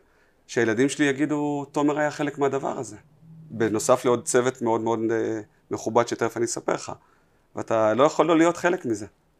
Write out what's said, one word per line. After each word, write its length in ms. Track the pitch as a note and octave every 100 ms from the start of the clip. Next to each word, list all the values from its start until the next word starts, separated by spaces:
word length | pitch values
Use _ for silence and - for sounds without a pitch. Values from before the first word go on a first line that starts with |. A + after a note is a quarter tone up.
| _ _ _ _ _
שהילדים 420 | - A2+ G#2+ C#3
שלי 160 | C#3
יגידו, 640 | D3 C3+ D3 D3 D3 C#3+ C#3
'תומר 260 | D3 D3 D3
היה 120 | D3+
חלק 280 | C#3+ D3 -
מהדבר 400 | C#3 C3+ - -
הזה'." 180 | A2 G#2 _ _ - - -
בנוסף 540 | A2 A2 G#2+ - B2+
לעוד 200 | C3+ A#2+
צוות 380 | - B2+ B2 B2+
מאוד 180 | A#2 A2+
מאוד, 200 | A2+ A#2 A2+
אה, 300 | A2+ G#2+ A2 G#2 _ _
מכובד 380 | G#2 - A2+ A#2
שתכף 280 | A2 A2+ A#2+
אני 80 |
אספר 300 | A#2 - -
לך. 180 | - - - _ _ _ _ _ -
ואתה 380 | - A2+ G#2+
לא 100 | A2
יכול 220 | D3+ - D#3+
לא 120 | D#3+
להיות 180 | E3+ E3+
חלק 280 | F3 F3+ B2
מזה. 200 | G#2 G2+ _ _ _